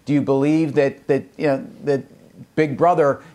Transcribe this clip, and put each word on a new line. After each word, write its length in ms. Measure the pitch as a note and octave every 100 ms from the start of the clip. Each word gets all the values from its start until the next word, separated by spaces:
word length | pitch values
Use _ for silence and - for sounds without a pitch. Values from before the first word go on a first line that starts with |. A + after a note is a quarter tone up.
do 80 | -
you 80 | D3
believe 540 | C3+ C3+ C#3+ D#3+ D#3+
that, 320 | C3+ C#3 - -
that, 180 | C#3 - -
you 80 | D3
know, 200 | C3+ - -
that 180 | D3 - - - - - -
big 220 | - D#3 B2
Brother 460 | E3 E3+ D3 C3 -